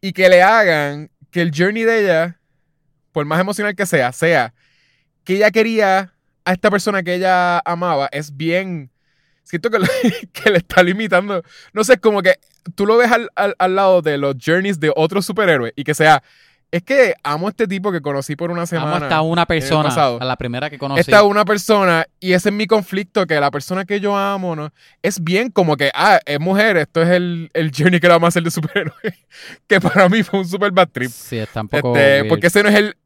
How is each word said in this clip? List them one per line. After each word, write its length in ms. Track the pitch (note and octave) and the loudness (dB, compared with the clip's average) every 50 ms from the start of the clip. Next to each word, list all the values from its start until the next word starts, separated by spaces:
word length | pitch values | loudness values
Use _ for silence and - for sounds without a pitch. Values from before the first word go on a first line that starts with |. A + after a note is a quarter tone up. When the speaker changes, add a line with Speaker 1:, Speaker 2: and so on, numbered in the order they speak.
Speaker 1:
Y 120 | - F#3+ F3+ | -8 -8 -2
que 160 | - F#3 F#3 | 4 6 6
le 140 | F#3 F3 F3+ | 8 8 6
hagan 680 | G3 A3 A#3 G#3+ F#3 E3 D3+ D3 C#3+ C#3+ D3 D3+ - _ _ _ _ | 6 4 4 2 2 2 0 -2 -4 -6 -10 -14 -16 _ _ _ _
que 120 | _ F3 E3+ | _ -4 -2
el 100 | E3+ D3 | -2 0
journey 280 | D3 F3 G3 G#3+ A3+ A3+ | 0 -2 -2 0 -2 0
de 200 | A3+ A#3 A3+ G#3 | 0 0 2 2
ella, 360 | F#3+ F3 D#3+ E3 F3 E3 _ _ _ _ _ _ _ _ _ _ _ _ _ _ _ _ | 2 2 0 0 -2 -6 _ _ _ _ _ _ _ _ _ _ _ _ _ _ _ _
por 120 | D#3 D3 | -6 -4
más 140 | D3 D3+ E3+ | -2 0 0
emocional 360 | F#3 G3 G3+ - G#3 G#3 G3+ | 0 -2 -2 -4 -4 -6 -4
que 100 | F3+ G3+ | -4 -4
sea, 260 | F3+ - D3+ B2+ B2 B2+ | 0 0 0 0 0 -2
sea 420 | - D#3+ E3 E3+ D3 A#2+ A2+ _ _ _ _ _ _ _ _ _ _ _ _ _ _ _ | -2 0 2 2 2 0 -2 _ _ _ _ _ _ _ _ _ _ _ _ _ _ _
que 100 | - F#3 | -4 -2
ella 160 | G3 G#3+ G#3 | 2 2 2
quería 640 | F#3+ A3+ A3+ A#3 A3+ G#3+ G#3 F#3+ F#3+ F#3+ G3 F3+ _ _ _ _ _ _ _ | 2 2 0 0 0 0 2 2 2 0 -2 -4 _ _ _ _ _ _ _
a 60 | - F#3 | -4 -4
esta 180 | F3+ - G#3+ | 0 0 0
persona 320 | G3 G3+ - G#3+ G3+ F#3+ F3+ | 0 2 -2 -2 -4 -4 -4
que 120 | F3 F3+ | -4 -4
ella 440 | F3+ F#3 F#3 F#3 F3+ F3+ F3+ F3 F3 | -2 0 0 2 2 2 0 0 -2
amaba, 480 | - - F3 E3+ F3 F3+ E3 C#3 C#3 - - | -2 -4 -6 -4 -2 -2 -2 -2 -2 -4 -6
es 220 | C#3+ D3+ D3 C#3+ | -8 -10 -10 -10
bien, 540 | C3+ D#3 E3 E3+ F3+ F#3+ F#3+ F3 D#3+ C#3 B2+ _ _ _ _ _ _ _ _ _ _ _ | -6 -4 -2 -2 -2 -2 -4 -10 -10 -12 -14 _ _ _ _ _ _ _ _ _ _ _
siento 240 | _ - E3+ - A#3 | _ -10 -6 -6 -2
que, 80 | A3 A3 | -2 0
lo, 80 | F#3 | 0
<laughs> 460 | F3+ C5 C5 B4 A#3 - - - - _ | 0 -2 0 0 0 0 -2 -10 -16 _
que 180 | - - A3 | -2 0 2
le 80 | G3+ F3 | 2 2
está 240 | - _ - F#3 F3+ | -2 _ 2 2 2
limitando. 600 | F3 F#3+ G3+ A3+ G3+ F#3 F3+ G3 G#3 G3+ F3+ E3 _ - - - _ _ | 2 2 -4 -4 0 0 0 0 0 -6 -6 -8 _ -20 -20 -20 _ _
No 100 | G3+ G#3+ | -4 2
sé, 140 | - B3+ - | 2 2 4
como 240 | - A3 G#3 G3+ F3+ | 4 0 0 2 0
que 160 | F#3+ F3+ _ _ _ _ _ _ - E3+ | -2 -4 _ _ _ _ _ _ -18 -6
tú 120 | - G3+ | -4 0
lo 100 | G3+ A3 | 2 2
ves 160 | A#3 B3 A3+ A#3+ | 2 4 2 2
al, 160 | A#3 A#3 A3 _ | 0 -2 -6 _
al, 180 | - G3+ G3+ - _ | -2 -2 -2 0 _
al 180 | F3+ F#3 F#3 | -2 0 0
lado 240 | F#3+ G3 F#3+ F#3+ F3+ | 2 2 4 2 2
de 160 | D#3+ D#3 D3 | 2 0 -2
los 200 | C#3+ C#3 C#3 C#3 B2+ - | -2 -2 -4 -4 -4 -2
journeys 380 | - D#3+ F3+ F#3+ G3+ G3 D#3 | 0 0 0 0 -2 -4 -2
de 100 | D3 D#3 C#3 | -2 -2 0
otros 300 | D3 D#3 E3 F#3 G3+ F3+ | 0 0 0 0 -4 -4
superhéroes 480 | - G3+ G3 G#3+ F#3 D#3+ C3+ A#2+ A2+ - | -4 -4 -2 0 2 2 0 0 -6 -8
y 80 | - C#3+ | -10 -6
que 80 | - D3 | -6 -2
sea, 280 | - D#3 D#3 D#3 C3+ _ _ _ _ _ _ _ _ _ _ - | 2 4 4 4 4 _ _ _ _ _ _ _ _ _ _ -8
es 100 | F3 F3 | -8 -4
que 300 | - C4 C#4 B3+ G3+ D#3+ _ _ | -2 2 2 2 2 0 _ _
amo 240 | C#3+ D3 D3+ F3 G#3 | -6 -4 -4 -4 -6
a 20 | |
este 160 | - - F#3 | -4 -4 -4
tipo 240 | F3+ G3 G3 F#3 G#3 | -4 -4 -6 -4 -4
que 100 | F#3 E3 | -4 -4
conocí 360 | C#3 D3 C#3+ C#3 C3+ - D3+ | -6 -6 -6 -6 -6 -8 -8
por 140 | C#3+ E3+ E3+ | -6 -6 -6
una 100 | F3 E3+ E3+ | -4 -6 -6
Speaker 2:
Amo 40 | |
Speaker 1:
semana 300 | E3+ E3+ E3 C#3+ D3+ D3+ | -4 -4 -4 -4 -2 -4
Speaker 2:
hasta 240 | - D3 C#3 E3+ D#3 D#3 | -4 -2 -2 -2 0 0
una 200 | D#3+ E3 E3+ E3+ | 0 0 0 0
Speaker 1:
en 0 | |
el 40 | |
Speaker 2:
persona, 420 | - F3 D#3+ D3 C#3 E3 D#3 D3+ D3 | 0 0 -4 -2 0 0 0 0 0
Speaker 1:
pasado. 300 | B2+ D3 D3+ C3 A#2+ A#2 | 0 2 0 0 0 -2
Speaker 2:
a 40 | B2+ | -4
la 120 | B2+ B2+ | -6 -6
primera 340 | - B2+ B2 A#2+ B2 C#3 D3+ | -6 -6 -8 -8 -8 -8 -10
que 80 | D3 C3 | -10 -10
conocí. 220 | C#3+ C#3 C#3 C#3+ | -8 -4 0 0
Speaker 1:
Esta 220 | - - - G#3 G#3+ | 2 4 6 6 6
una 200 | G3+ G3+ G#3 G#3 | 6 4 2 0
persona, 600 | F3+ G#3+ G3+ F3+ - A3 G#3 G3 F3+ E3+ E3 E3 - _ _ | 0 0 -2 0 2 2 2 4 2 2 0 0 -4 _ _
y 120 | - F#3 F3+ | -2 0 0
ese 180 | F#3 F3 G#3+ | 2 2 0
es 40 | G3+ | -2
mi 120 | G#3 G#3+ | -2 -2
conflicto: 600 | F3+ A3 G#3+ F#3+ - - F#3+ G#3 - _ G#3+ F#3+ | 0 0 -2 0 -2 -6 -8 -8 -4 _ -4 -2
que 140 | C#3+ D#3+ D3+ | 0 0 0
la 100 | C#3+ C#3+ | 0 0
persona 340 | - C#3+ C3+ - F#3 F#3+ F#3+ | -2 -4 -8 -6 -6 -6 -6
que 140 | F3 G#3 G#3 | -4 -6 -4
yo 180 | G3 G3+ G3+ | -2 -2 -2
amo, 380 | G3+ G3 G3 G3+ G3 F#3 F3+ E3 | -2 -2 -4 -4 -4 -6 -6 -6
¿no? 180 | D3+ D3+ D3+ _ _ _ _ _ _ - | -8 -10 -12 _ _ _ _ _ _ -6
Es 200 | E3+ D#3 - E3 | -6 -4 -4 -4
bien 280 | D#3+ F3+ F#3+ A#3+ C4 | -2 -2 -2 -2 0
como 260 | - G#3+ F#3 D#3+ D3+ | 0 0 2 2 0
que, 140 | C3 C#3+ C#3 - | 0 0 -2 -2
ah, 260 | C3 E3 G#3 G3+ - - | 2 2 4 4 4 2
es 140 | - C#3+ C#3+ | 0 -6 -4
mujer, 380 | D#3 F3+ F#3+ G3 G#3+ A3+ G3+ | -2 0 0 2 2 2 2
esto 260 | E3+ D3 - _ E3 E3 | 0 -2 -2 _ -2 0
es 60 | E3+ | 2
el, 420 | F3+ F3+ F3+ F3 E3+ E3 E3 - _ | 2 0 0 -2 -6 -8 -10 -6 _
el 180 | D#3+ D#3+ D#3 C3+ | -4 -4 -2 -2
journey 220 | - D3 F3+ F3+ F3 | 0 0 2 2 4
que 80 | D#3+ | 4
le 60 | F3 E3+ | 4 4
vamos 120 | E3+ E3+ | 6 4
a 20 | E3+ | 2
hacer 140 | E3+ F3 E3 | 0 0 -2
de 60 | E3 | -2
superhéroe. 440 | - - D#3 D#3+ - G3+ F3 D3+ - - - | -4 -4 -6 -4 -4 -4 -6 -6 -10 -8 -10
<laughs> 640 | A3 - _ _ _ _ - - - - _ _ | -10 -10 _ _ _ _ -20 -20 -20 -20 _ _
Que 140 | _ G#3+ F#3+ | _ 0 2
para 280 | - F3 - - F#3+ F3+ | 2 0 2 4 4 4
mí 140 | G3 A3+ G3 | 4 2 0
fue 180 | - - G3 | 0 -2 -4
un 60 | F#3+ E3+ | -4 -4
super 220 | F3+ G3+ G#3 G3+ | -4 -2 -2 0
bad 180 | F#3 F#3+ F#3 - | 2 2 2 2
trip. 220 | _ B2+ B2 B2+ | _ -8 -8 -8
Speaker 2:
Sí, 280 | A#2+ - - - - A2+ | -8 -14 -14 -10 -8 -8
está 220 | G#2+ - - A#2 A2 | -8 -6 -8 -8 -8
un 60 | G2+ | -4
poco 280 | - D3 C#3 B2 A#2+ | -4 -2 -2 0 2
Speaker 1:
Este, 240 | C#3 C#3 C#3 C#3 C#3 | 4 4 4 4 2
Speaker 2:
weird. 80 | C#3 - | 2 0
Speaker 1:
porque 180 | - D#3 - F3 | 0 2 2 2
ese 140 | - G3+ G#3 | 2 4 2
no 60 | G#3 | 4
es 60 | G#3 | 4
el 200 | G#3 G#3 G#3+ - _ _ | 4 2 0 -4 _ _